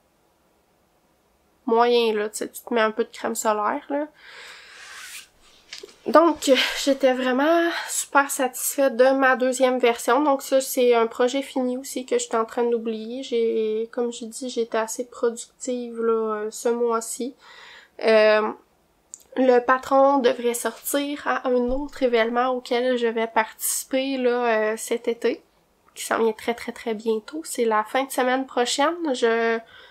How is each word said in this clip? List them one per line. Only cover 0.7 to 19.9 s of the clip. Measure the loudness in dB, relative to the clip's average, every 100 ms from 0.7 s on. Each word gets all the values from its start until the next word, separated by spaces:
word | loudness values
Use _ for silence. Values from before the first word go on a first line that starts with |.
| _ _ _ _ _ _ _ _ _ 0
moyen, | 4 4 4 2
là, | 0 -4
tu | -6
sais, | -10
tu | -10
te | -4
mets | 0
un | 2
peu | 0
de | -6
crème | -6 -6 -4
solaire, | -2 0 -2 -4 -4
là. | -6 -6 _ -20 -20 -20 -20 -20 -20 -20 -18 -16 -18 -20 _ _ _ -20 -20 -20 -14 2
Donc, | 4 4 2 2 2 2 -2 0
j'étais | 2 2
vraiment | 2 0 0 2 2 2 -4 -6
super | -8 0 2 2
satisfaite | 0 -4 -4 -6 0 0 4
de | 4
ma | 6 4 2
deuxième | 0 2 2 2
version. | 2 0 2 2
Donc | 2 0
ça, | 2 0
c'est | 0 2 4
un | 4 2
projet | 0 0 0
fini | -4 -2 -2 -4
aussi | -8 -10 -4
que | -4
je |
suis | -2 -2
en | -2
train | -2
d'oublier. | 0 0 -2 -6 -8 -10
J'ai, | -4 -2 0 0 0 -2 -4
comme | -4 -4
j'ai | -6 -12
dit, | -10 -8
j'ai | -6
été | -4 -2
assez | -4 -6
productive, | -10 -4 -4 -4 -14 -14 -8 -6 -6 -4
là, | 0 0 -2 -4 -6
ce | -4 -2
mois-ci. | 0 0 -2 -4 -8 -8 -10 -20 -20 -20 -20 -20 -4 4
Euh, | 6 6 4 2 -6 _ _ _ _ _ -20 _ 0
le | 4 6
patron | 4 0 4